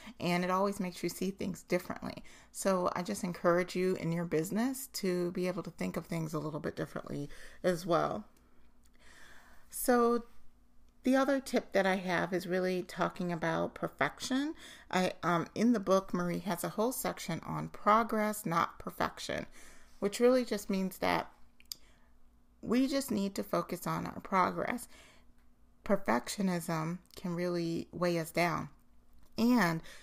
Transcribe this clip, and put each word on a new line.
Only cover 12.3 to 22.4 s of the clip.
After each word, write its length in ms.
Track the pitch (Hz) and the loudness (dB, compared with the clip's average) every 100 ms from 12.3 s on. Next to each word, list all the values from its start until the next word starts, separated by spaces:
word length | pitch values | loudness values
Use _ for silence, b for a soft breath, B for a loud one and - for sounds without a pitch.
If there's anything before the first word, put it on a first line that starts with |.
is 120 | 185 185 | -2 0
really 380 | 185 185 180 | 0 0 0
talking 480 | - - 175 - 180 | -4 -2 -2 0 -4
about 420 | 170 165 165 170 | 0 0 0 -2
perfection. 800 | - - - 143 - - 262 294 330 B B B | -4 -8 -2 -2 -2 -2 0 -2 -6 B B B
I, 220 | 185 185 - | 0 0 0
um, 240 | 170 170 - - | 0 0 0 2
in 180 | 226 | 2
the 60 | 233 | 2
book, 340 | 196 190 190 | 4 4 4
Marie 260 | 180 175 175 | -2 0 -2
has 240 | 175 175 | -2 -2
a 60 | 170 | -2
whole 220 | 185 226 | 0 -2
section 480 | 254 175 - - 165 | 0 -4 -4 -4 -6
on 260 | - 156 156 | -4 -6 -6
progress, 760 | - 208 220 226 220 214 214 165 | -2 6 6 6 0 0 -2 0
not 320 | 165 - - | 0 0 -2
perfection, 720 | - - - - - - - B B B B B | -12 -2 -2 -2 -6 -6 -6 B B B B B
which 200 | 202 202 | -4 4
really 260 | 240 254 240 | 6 6 2
just 240 | 208 - | -4 -2
means 300 | 190 190 - | 0 -2 -2
that 320 | - - - - - - - - b b b b - _ | 0 2 0 -10 -20 -20 -18 -18 b b b b -20 _